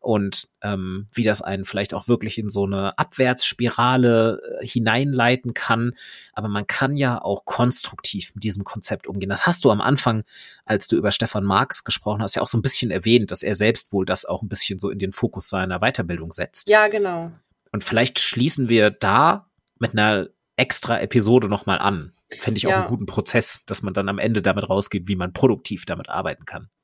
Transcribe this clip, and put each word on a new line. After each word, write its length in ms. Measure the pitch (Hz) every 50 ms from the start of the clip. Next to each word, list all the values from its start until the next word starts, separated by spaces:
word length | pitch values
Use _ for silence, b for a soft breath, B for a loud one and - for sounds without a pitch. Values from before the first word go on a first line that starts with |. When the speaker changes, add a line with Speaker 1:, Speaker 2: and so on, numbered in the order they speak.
Speaker 1:
und, 480 | - - 113 104 98 98 92 - - _ _ _ -
ähm, 440 | 104 104 95 92 92 92 95 104 104 -
wie 120 | - 113
das 180 | 107 107 104 -
einen 240 | - 98 98 98
vielleicht 260 | - - 101 101 - -
auch 160 | 104 - -
wirklich 300 | 120 110 - 107 - -
in 100 | 107 104
so 160 | - 101 101
eine 320 | 95 98 98 98 98 - -
Abwärtsspirale, 1400 | 156 - - - 131 127 131 127 - - - - 123 117 - - 120 123 131 131 123 120 117 113 113 113 104 - - - - - -
äh, 40 |
hineinleiten 880 | - - 127 113 110 110 123 139 143 139 127 117 120 127 127 _ 120 117
kann. 400 | - - - 117 113 117 120 120 B B B B B B B B
Aber 160 | - 104 110
man 180 | 104 104 104
kann 300 | - - - 139 135 143
ja 240 | 143 139 127 120 -
auch 240 | - - 101 - _
konstruktiv 880 | - - - 123 123 120 - - - - - - - - 101 - - _
mit 100 | 104 101
diesem 200 | 110 95 98 98
Konzept 420 | - - 104 - - - 90 -
umgehen. 220 | - 92 101 95 95
Das 180 | 98 - -
hast 160 | 175 170 - -
du 60 | 127
am 120 | 107 104 -
Anfang, 420 | 117 143 139 - 127 113 110 107 B B B B B B B B
als 240 | - 110 101 - -
du 80 | -
über 140 | 139 - 104
Stefan 340 | 98 - 117 107 - 104 98
Marx 400 | 101 95 98 127 - - - -
gesprochen 380 | - - - - - 107 107 113
hast, 120 | 101 -
ja 60 | -
auch 60 | -
so 100 | - -
ein 60 | 120 107
bisschen 280 | - - - - 113
erwähnt, 400 | 87 95 92 113 117 120 107 -
dass 120 | - - -
er 120 | 92 107
selbst 380 | - 107 110 113 - - _ -
wohl 140 | 98 95
das 180 | 90 92 - -
auch 160 | - 87 -
ein 80 | - 95
bisschen 300 | 92 - - - 98 92
so 100 | - 95
in 100 | - 98
den 140 | 98 95 95
Fokus 380 | - - 113 - 101 - -
seiner 300 | - 95 92 92 90 85
Weiterbildung 520 | 98 120 131 - 98 85 87 82 82 87 -
setzt. 380 | - - - - - - -
Speaker 2:
Ja, 180 | 208 214 214 214
genau. 420 | 208 214 202 190 175 170 165 165 165 _ _ _ _ _ _ _ -
Speaker 1:
Und 120 | - -
vielleicht 360 | - 117 113 123 123 - -
schließen 500 | - - - 113 123 156 - - 131 110
wir 200 | 117 113 107 107
da 600 | 104 _ - 101 98 120 147 165 190 202 _ _ _ _ _ _ _ _
mit 140 | 117 113 -
einer 360 | 110 107 107 107 98 87 - _ _ _ _ _
extra 440 | - 123 - - - - - 117 -
Episode 480 | - 104 - 123 104 107 120 123 110 98
nochmal 300 | 101 98 - - 95 -
an. 340 | - 101 101 87 73 - _ _ _ _ - -
Fände 180 | - - 113
ich 100 | 101 -
auch 40 | 196
Speaker 2:
Ja. 100 | 190 190
Speaker 1:
einen 80 | 185 -
guten 160 | 120 113 -
Prozess, 640 | - - - - - - 123 - - - - _
dass 160 | - 104 - -
man 100 | 101 92
dann 160 | 104 95 98
am 100 | 101 101
Ende 220 | - 113 117 107
damit 300 | 87 98 92 101 95 -
rausgeht, 360 | 95 98 101 - - 98 87
wie 100 | 95 101
man 180 | 90 87 92 90
produktiv 500 | - - 123 110 - _ - 107 87 -
damit 240 | - 85 - - -
arbeiten 380 | - - 95 85 71 _ -
kann. 240 | - - - - - _ _